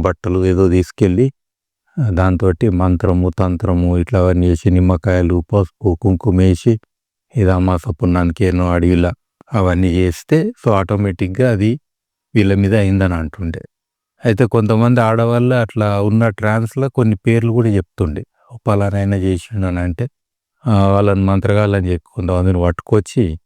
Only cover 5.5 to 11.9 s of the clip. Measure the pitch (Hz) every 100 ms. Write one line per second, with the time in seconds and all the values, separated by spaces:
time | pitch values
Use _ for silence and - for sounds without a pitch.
5.5 | 104 95 _ 104 85 104 92 110 92 95
6.5 | 87 123 110 - _ _ _ _ - 92
7.5 | 92 92 90 - - 90 87 87 82 95
8.5 | 90 90 87 87 87 87 - _ _ _
9.5 | 110 92 90 92 85 90 87 - 156 196
10.5 | 247 - 101 92 104 101 90 95 92 127
11.5 | 107 107 131 _